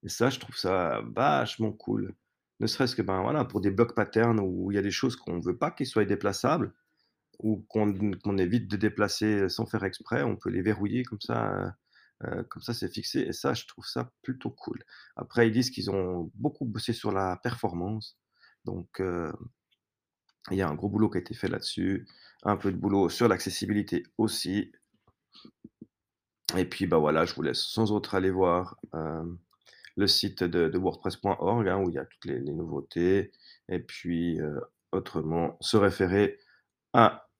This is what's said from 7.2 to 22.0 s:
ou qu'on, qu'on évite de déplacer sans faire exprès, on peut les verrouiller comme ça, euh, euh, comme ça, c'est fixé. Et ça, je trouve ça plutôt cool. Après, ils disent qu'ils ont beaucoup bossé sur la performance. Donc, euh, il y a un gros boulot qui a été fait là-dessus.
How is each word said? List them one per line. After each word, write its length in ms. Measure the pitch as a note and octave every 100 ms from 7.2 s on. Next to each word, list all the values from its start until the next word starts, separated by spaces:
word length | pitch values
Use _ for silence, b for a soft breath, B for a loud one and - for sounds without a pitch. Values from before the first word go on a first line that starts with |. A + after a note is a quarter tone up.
| _ _
ou 260 | G#2+ G#2 -
qu'on, 260 | A2 G#2 F#2+ G#2 F#2+
qu'on 120 | G2+ G2
évite 300 | F2+ A2+ G2+
de 100 | G2+
déplacer 720 | G#2+ - G2+ - G#2+ G#2 F#2+
sans 160 | -
faire 200 | G2+ G#2+
exprès, 400 | F#2+ - - B2
on 100 | C3+
peut 160 | G2+ G2
les 100 | F#2+
verrouiller 440 | F#2 G2+ G2+ B2
comme 160 | B2 G#2+
ça, 340 | - A#2 G#2+
euh, 160 | G2 G2 G2+ b b b _
euh, 180 | - F#2 F#2
comme 120 | -
ça, 120 | -
c'est 180 | A#2 F#2
fixé. 280 | - - D#3+
Et 120 | -
ça, 220 | - C#3
je 100 | B2 -
trouve 180 | - -
ça 240 | B2+ B2 _
plutôt 280 | - C3 -
cool. 320 | - - - - B B
Après, 320 | - - A#2+ A#2
ils 60 |
disent 180 | G#2+ B2+
qu'ils 180 | - G2
ont 400 | G2 F2+ F2+ E2
beaucoup 300 | G2+ C3+ -
bossé 280 | B2+ A2 -
sur 200 | A2+ A2
la 240 | G2 F#2+ F2+
performance. 840 | B2 B2 G#2 F2 F2+ A2 - _ _ b b b
Donc, 360 | - F#2 F2 -
euh, 320 | F#2+ F2 D#2+ - - _ _ _ _ _ _ _ _ _ -
il 60 | F#2+
y 60 |
a 60 | F2
un 60 |
gros 140 | D2+ G2+
boulot 200 | G#2 G#2+
qui 100 | F2+
a 20 |
été 140 | -
fait 120 | - F#2
là-dessus. 600 | - - - F#2 F#2+